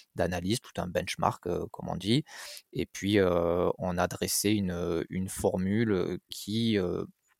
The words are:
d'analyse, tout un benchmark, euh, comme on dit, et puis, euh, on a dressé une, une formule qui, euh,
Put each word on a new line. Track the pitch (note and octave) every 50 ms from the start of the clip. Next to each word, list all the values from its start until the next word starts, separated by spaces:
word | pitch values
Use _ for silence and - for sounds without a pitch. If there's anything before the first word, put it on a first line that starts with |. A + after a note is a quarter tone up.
| - _ -
d'analyse, | - F2+ F2 F2+ F2 E2+ F#2 A2 -
tout | - - - -
un | F2 F2+
benchmark, | F2 F2 F2+ F#2 - - - - - - - -
euh, | F2 E2 - - -
comme | - - -
on | - -
dit, | F2+ G2 A#2 C#3 D#3 - - - - - - - - _
et | - - F2
puis, | - - - - G2 G#2 G#2
euh, | F#2+ F2+ F2 F2 E2+ E2+ E2+ F2 F2 F2+ - -
on | F#2 F#2 F2+ F2
a | F2+ F2+
dressé | - - - F#2 - - - G#2
une, | G#2+ G#2+ G2+ F2+ F2 F2 F2 F2 E2+ E2 - -
une | - F#2 F#2+ F#2
formule | - - - G2+ - F#2 F#2 F#2+ G2+ A2 A#2+ A2 G#2 F2+ F2+ E2+ F2+ F2+ - _
qui, | - - - - G2+ A2 A#2 A2+ A2 G2+
euh, | F2+ F2 F2 F2+ - - - _ _ _ _ _